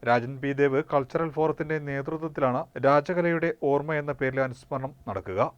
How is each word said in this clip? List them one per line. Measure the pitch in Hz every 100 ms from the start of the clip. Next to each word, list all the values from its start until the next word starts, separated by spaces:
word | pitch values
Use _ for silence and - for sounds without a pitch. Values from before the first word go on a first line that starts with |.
| 120
രാജൻ | 120 120 135
പി | 139 139
ദേവ് | 143 135 156
കൾച്ചറൽ | 147 131 - 165 143
ഫോറത്തിന്റെ | 156 147 156 156 143
നേതൃത്വത്തിലാണ് | 139 143 160 160 156 135 123 165 - 131
രാജകലയുടെ | 143 147 180 170 170 170 - 147
ഓർമ്മ | 143 147 156
എന്ന | 147 139
പേരിൽ | 135 131 131
അനുസ്മരണം | 123 - 139 135 - -
നടക്കുക. | 98 92 95 139